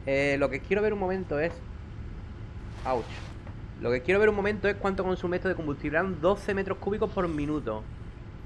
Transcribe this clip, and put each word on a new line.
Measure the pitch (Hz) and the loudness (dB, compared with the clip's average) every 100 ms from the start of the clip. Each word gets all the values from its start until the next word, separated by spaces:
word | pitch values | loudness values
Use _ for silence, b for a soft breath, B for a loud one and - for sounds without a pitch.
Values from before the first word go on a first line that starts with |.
| - | 0
Eh, | 135 143 139 | 2 4 4
lo | 139 | 2
que | 131 | 0
quiero | - 196 | 0 2
ver | 214 | 4
un | 208 | 2
momento | 185 190 180 147 | 0 0 0 0
es | 165 170 - - - - - - - - - - - - 127 | 0 -2 -10 -10 -10 -10 -10 -10 -10 -10 -10 -10 -10 -6 -2
Ouch. | 127 - - - - - - - - | -2 -2 -8 -10 -10 -10 -10 -10 -4
Lo | 117 | 0
que | 127 | 2
quiero | 123 196 | 4 6
ver | 214 | 6
un | 208 | 6
momento | 196 208 196 | 2 2 0
es | 202 | 2
cuánto | 202 190 | 2 2
consume | 185 180 175 175 | 2 0 0 0
esto | 190 | 2
de | 170 | 0
combustible. | 156 143 151 156 | -2 -2 0 2
Eran | 190 160 | 2 2
doce | 165 202 - | 4 4 2
metros | 196 190 185 | 0 0 -2
cúbicos | - 208 190 | -2 0 0
por | 196 180 | 2 0
minuto. | 151 147 151 127 107 110 - - - - - | 0 0 0 -2 -4 -6 -10 -12 -12 -12 -12